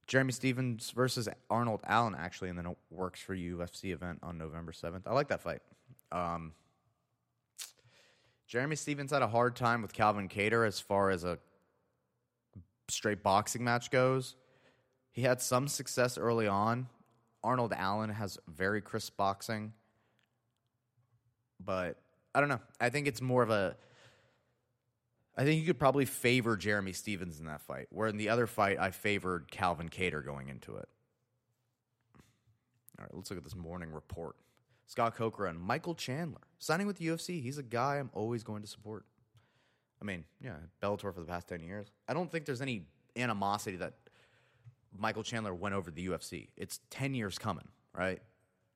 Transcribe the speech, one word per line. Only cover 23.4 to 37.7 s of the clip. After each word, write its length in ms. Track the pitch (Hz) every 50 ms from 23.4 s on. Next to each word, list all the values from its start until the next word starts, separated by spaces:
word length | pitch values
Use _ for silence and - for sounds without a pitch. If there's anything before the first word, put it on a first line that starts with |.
| 120
of 60 | 110
a, 260 | 113 104 95 87 - - - - - - - - _ _ _ _ _ _ _ _ _ _ _ _ _ _ _ _ _ _ _ _ _ _ _ _ -
I 80 | - 131
think 160 | 147 156 160
you 60 | 156 165
could 120 | 180 123
probably 260 | 147 131 127 143 135
favor 500 | - - - - 120 123 127 107 117 113
Jeremy 380 | 95 82 107 104 104 98 95 87
Stephens 460 | - - 110 104 85 92 87 80 73
in 80 | 80 80
that 140 | 76 73
fight, 260 | - - 69 65 65 -
where 180 | - 87 110 110
in 80 | 104
the 140 | 107 107 101
other 180 | 117 120 120 107
fight, 320 | - - 104 98 98 -
I 120 | 90 98
favored 600 | 90 - - 104 101 98 87 92 90 85 - -
Calvin 380 | - - 95 90 87 76 82 82
Kattar 340 | - - 92 87 71 76 65
going 240 | 69 69 71 67 67
into 300 | 67 58 - - 53 50
it. 100 | - - _ _ _ _ _ _ _ _ _ _ _ _ _ _ _ _ _ _ _ _ _ _ _ _ _ - - _ _ _ _ _ _ _ _ _ _ _ _ - _ -
All 60 | -
right, 100 | 50 -
let's 160 | 85 90 -
look 80 | 101 87
at 60 | 69
this 120 | 78 104
morning 360 | 92 85 80 87 90 82 80
report. 460 | 78 - - - - 85 85 73 - _ _ _ _ _ _ _ _ _ _
Scott 300 | - - - 117 117 110
Coker 320 | - 113 113 - - 101 90
and 120 | 82 82
Michael 360 | 87 98 123 156 - 175 165
Chandler 440 | - - - 127 151 175 156 110 - - _ _ -
signing 280 | - - 160 175 202 208
with 100 | 196 -
the 80 | 165
U 80 | 160 165
F 60 | 165
C. 220 | - - 180 170
He's 160 | 120 120 139 147
a 60 | 135
guy 340 | 113